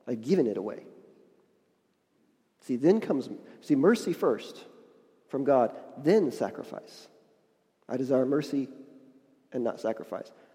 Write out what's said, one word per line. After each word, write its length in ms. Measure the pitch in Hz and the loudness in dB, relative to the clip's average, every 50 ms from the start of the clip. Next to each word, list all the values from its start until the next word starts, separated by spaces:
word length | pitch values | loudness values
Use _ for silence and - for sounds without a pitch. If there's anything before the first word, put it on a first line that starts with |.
| - | -10
I've 140 | 120 123 110 | -8 -8 -4
given 260 | 110 139 196 185 131 | 0 2 2 2 2
it 80 | 110 98 | 2 0
away. 300 | 101 95 104 - - - - - - - - - _ _ _ _ _ _ _ _ _ _ _ _ _ _ _ _ _ _ _ _ _ _ _ _ _ _ _ _ _ | -4 -6 -8 -8 -12 -16 -20 -20 -20 -20 -20 -20 _ _ _ _ _ _ _ _ _ _ _ _ _ _ _ _ _ _ _ _ _ _ _ _ _ _ _ _ _
See, 160 | - - 127 | -6 -4 -2
then 240 | 120 139 165 208 226 | 2 4 4 4 4
comes, 260 | - - 180 135 120 - - - - - - - | 2 0 -2 -2 -2 -6 -10 -14 -16 -20 -20 -6
see, 160 | - - 147 | 0 0 2
mercy 380 | 135 143 196 240 226 - - 165 | 4 6 4 4 4 2 -4 -2
first 500 | - - 156 110 - - - - - - - - - - - _ _ _ _ _ _ _ | 0 2 0 0 0 -4 -12 -16 -18 -20 -20 -20 -20 -20 -20 _ _ _ _ _ _ _
from 160 | _ - 135 139 | _ -6 -2 2
God, 320 | 147 139 127 117 107 - - - - - | 4 4 4 4 2 0 -6 -18 -18 -10
then 340 | - 143 156 202 220 175 127 | -2 2 4 4 4 4 2
sacrifice. 800 | - - 107 98 - - - - - - - - - - - - _ _ _ _ _ _ _ _ _ _ _ _ _ _ _ - | 0 -2 -4 -6 -6 -8 -12 -12 -12 -14 -16 -18 -20 -20 -20 -20 _ _ _ _ _ _ _ _ _ _ _ _ _ _ _ -8
I 80 | 127 | -6
desire 280 | 127 131 127 135 131 127 | -4 -2 2 2 2 2
mercy 440 | 131 143 151 147 - 147 139 131 - - - - - - - - - - _ _ _ _ _ _ - | 2 0 0 -2 -2 -2 -4 -4 -4 -8 -18 -20 -20 -20 -20 -20 -20 -20 _ _ _ _ _ _ -10
and 140 | - 127 117 | -6 -4 -2
not 160 | 113 - - | -4 -4 -4
sacrifice. 500 | - 110 113 - - - - - - - - - - _ | -4 -4 -4 -4 -8 -10 -10 -10 -12 -14 -20 -20 -20 _